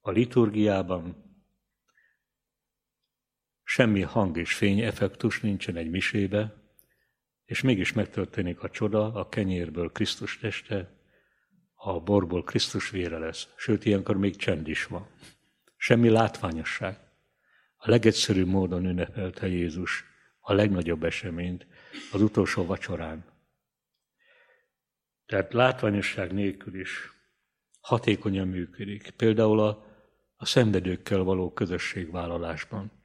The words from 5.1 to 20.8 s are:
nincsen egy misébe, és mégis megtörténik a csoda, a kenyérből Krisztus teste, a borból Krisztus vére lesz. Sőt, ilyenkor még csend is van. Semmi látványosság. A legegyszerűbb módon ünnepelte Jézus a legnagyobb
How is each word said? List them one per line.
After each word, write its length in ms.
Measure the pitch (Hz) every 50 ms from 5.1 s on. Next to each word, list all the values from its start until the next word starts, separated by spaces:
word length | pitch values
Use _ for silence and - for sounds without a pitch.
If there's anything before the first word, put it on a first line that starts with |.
| 90 - - 117 - -
nincsen 360 | - 110 101 92 - - 92
egy 140 | 85 82 80
misébe, 640 | 85 95 95 - - 107 101 95 95 104 107 107 - - _ _ _ _ _ _ _ _ _ _ _ _ _ _ _ _ _
és 160 | _ - -
mégis 320 | - 135 123 98 92 - -
megtörténik 720 | 113 104 - - - 95 - - - 95 87 87 - -
a 80 | 95
csoda, 420 | - - 117 104 101 107 107 107 113
a 160 | 107 90 -
kenyérből 640 | - - 104 95 92 90 87 80 76 85 87 82 -
Krisztus 460 | - 107 - - - - - - -
teste, 600 | - 110 101 - - - 110 101 90 90 _ _ _ _ _ _ _ _ _ _ _ _ _ _ _ _ _
a 260 | _ - 101 95 85
borból 440 | 82 87 104 101 92 82 87 90 82
Krisztus 460 | - - 110 - - - 104 - -
vére 280 | - 95 90 85 82 80
lesz. 300 | 80 80 80 - - - _
Sőt, 280 | - - - 107 98 -
ilyenkor 320 | 113 104 98 98 - 107
még 200 | 98 98 101 -
csend 320 | - - - 95 76 76 76
is 160 | 78 - -
van. 220 | - - - - - _ _ - - - _ _ _ _ _ _ _ _
Semmi 320 | _ - - 123 117 120 117
látványosság. 880 | 110 113 113 107 - - - 95 82 80 80 - - - 110 95 98 - _ _ _ _ _ _ _ _ _ _ _ _ _ _ _
A 140 | _ - -
legegyszerűbb 560 | - 120 104 110 107 - - - 107 92 95
módon 380 | 90 95 98 95 90 87 87 90
ünnepelte 600 | 92 90 90 87 - - - 98 92 90 - -
Jézus 580 | 98 92 90 87 85 78 87 90 85 - - - _ _ _ _ _ _ _
a 120 | _ - 98
legnagyobb 520 | 98 107 101 98 90